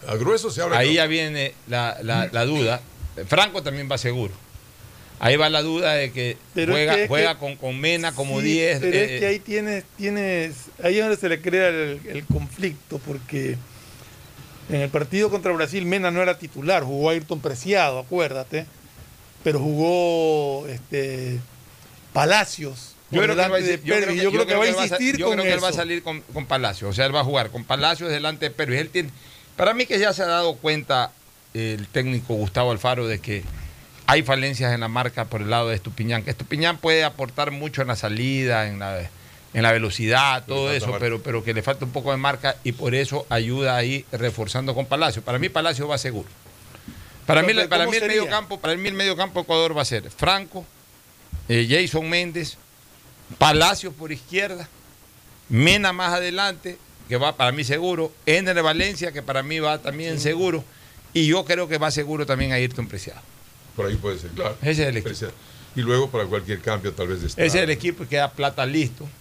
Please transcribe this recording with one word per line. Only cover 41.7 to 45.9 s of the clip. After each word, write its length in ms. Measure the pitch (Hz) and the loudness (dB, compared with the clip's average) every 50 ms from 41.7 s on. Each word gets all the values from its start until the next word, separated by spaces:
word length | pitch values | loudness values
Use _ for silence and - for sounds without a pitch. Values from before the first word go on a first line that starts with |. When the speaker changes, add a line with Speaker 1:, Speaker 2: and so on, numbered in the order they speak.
| 139 139 139 | -2 -2 -4
Speaker 2:
un 60 | 127 | -6
poco 200 | 123 147 120 135 | -6 -4 -2 -2
de 60 | 139 131 | -2 2
marca 400 | 135 139 139 127 - 139 - - - | 2 0 0 0 -2 -2 -2 -2 -4
y 80 | 131 117 | -6 -4
por 200 | - - 123 120 | -2 -2 0 0
eso 320 | 135 139 127 139 139 - - | 0 0 0 -2 -6 -4 -2
ayuda 480 | 120 117 117 113 123 135 139 131 127 123 | -2 0 0 0 -2 0 0 2 2 2
ahí 260 | 120 123 135 139 131 - | 0 0 -2 -4 -6 -6
reforzando 640 | - 117 117 120 101 - 110 104 - 127 131 135 123 | -6 -4 -2 -2 -2 -2 -6 -4 -4 -4 -2 -2 -2
con 100 | 120 139 | -2 -2
Palacio. 360 | 127 139 143 165 151 127 117 | -2 0 0 0 0 0 -2
Para 180 | - - 120 127 | -4 -2 -2 -2
mí 80 | 151 185 | -2 0
Palacio 400 | - 165 156 165 156 123 143 | -2 0 0 0 -2 -2 -2
va 100 | 147 | -2